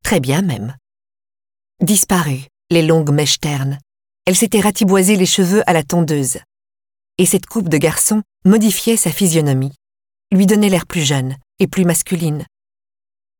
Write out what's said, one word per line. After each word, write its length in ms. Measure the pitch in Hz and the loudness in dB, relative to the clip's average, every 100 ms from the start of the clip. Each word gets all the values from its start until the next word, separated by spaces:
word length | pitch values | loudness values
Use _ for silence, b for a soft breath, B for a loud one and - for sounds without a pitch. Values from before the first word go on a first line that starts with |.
Très 160 | - 185 | -2 -2
bien 220 | 131 147 | 0 -2
même. 340 | 196 107 110 135 _ _ _ _ _ _ _ _ _ _ | -2 -6 -8 -12 _ _ _ _ _ _ _ _ _ _
Disparues, 680 | 180 208 - 185 147 131 - _ _ | -2 0 0 0 0 -6 -8 _ _
les 140 | 170 | 0
longues 280 | 160 165 147 | 4 2 2
mèches 280 | 143 147 - | 0 0 -2
ternes. 400 | 156 143 135 143 _ _ _ _ - | -4 -4 -6 -8 _ _ _ _ -2
Elle 100 | 185 | 0
s'était 260 | 214 214 | 0 2
ratiboisé 540 | 202 202 196 196 185 208 | 0 0 2 2 4 2
les 100 | 180 | 2
cheveux 420 | - 180 196 - | 2 2 2 2
à 60 | |
la 100 | 165 | 0
tondeuse. 560 | 151 175 156 147 131 - _ _ _ _ _ _ _ - | 0 -2 0 -2 -4 -6 _ _ _ _ _ _ _ -2
Et 80 | 180 | 0
cette 220 | 196 - | 0 -2
coupe 220 | 233 175 | -6 -2
de 80 | 151 | 0
garçon 440 | 160 - - 214 - _ 185 | 0 -2 -2 -2 -4 _ 2
modifiait 520 | 220 214 - - 226 | 4 2 0 -2 -2
sa 140 | 175 | -2
physionomie, 640 | - 190 160 147 131 135 - _ _ _ _ _ | -2 0 2 0 0 -4 -10 _ _ _ _ _
lui 140 | 190 196 | 2 4
donnait 240 | 208 208 | 4 2
l'air 160 | 180 - | 0 -2
plus 160 | 175 | -4
jeune 340 | 143 143 131 135 _ _ | -2 -2 -4 -10 _ _
et 80 | 190 | -2
plus 160 | 190 | 0
masculine. 640 | 175 160 - 175 165 147 - _ _ _ _ _ _ _ _ | 0 -2 -4 -4 -4 -6 -10 _ _ _ _ _ _ _ _